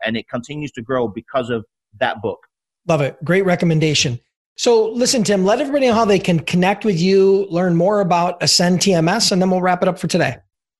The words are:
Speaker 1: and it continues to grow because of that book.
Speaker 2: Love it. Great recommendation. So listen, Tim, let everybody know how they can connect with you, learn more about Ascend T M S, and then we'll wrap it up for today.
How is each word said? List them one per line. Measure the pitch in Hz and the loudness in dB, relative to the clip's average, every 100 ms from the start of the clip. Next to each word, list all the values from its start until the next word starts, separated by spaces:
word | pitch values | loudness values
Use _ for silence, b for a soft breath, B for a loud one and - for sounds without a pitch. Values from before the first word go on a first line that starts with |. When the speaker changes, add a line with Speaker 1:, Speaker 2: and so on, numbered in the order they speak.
Speaker 1:
and | 110 113 | -6 -6
it | - | -8
continues | 123 - 147 147 | -10 -10 -10 -10
to | - | -12
grow | 117 131 117 | -6 -4 -4
because | 101 - 135 120 | -6 -8 -6 -4
of | 117 110 _ _ 104 | -6 -8 _ _ -6
that | 123 110 | -4 -4
book. | 104 87 _ _ _ _ 170 | -8 -8 _ _ _ _ -2
Speaker 2:
Love | 160 | -2
it. | 135 - | -2 -4
Great | 147 185 | -2 0
recommendation. | 190 175 175 156 156 143 143 120 - _ _ - | 0 0 2 2 2 0 -2 -6 -12 _ _ -4
So | 247 226 220 | 2 2 2
listen, | 240 240 262 | 0 0 0
Tim, | 208 202 | 0 0
let | 185 233 | 2 0
everybody | 285 285 262 | 0 0 2
know | |
how | 220 | 2
they | 220 196 | 2 2
can | - 170 | 2 -2
connect | - 180 180 208 | 0 0 2 0
with | 220 170 | -2 0
you, | 180 196 190 196 196 | 2 4 4 2 0
learn | 170 185 170 | -2 0 2
more | 180 208 | 2 2
about | 185 175 175 180 | 2 2 0 -2
Ascend | 147 - 180 180 | -2 2 2 2
T | 202 | 2
M | 170 160 | 2 2
S, | 214 - | 0 0
and | 190 | 0
then | 185 | 0
we'll | 185 | 0
wrap | 185 180 | 0 0
it | 190 | -2
up | 180 | -2
for | 170 | -4
today. | 180 135 120 _ _ _ | -2 -2 -4 _ _ _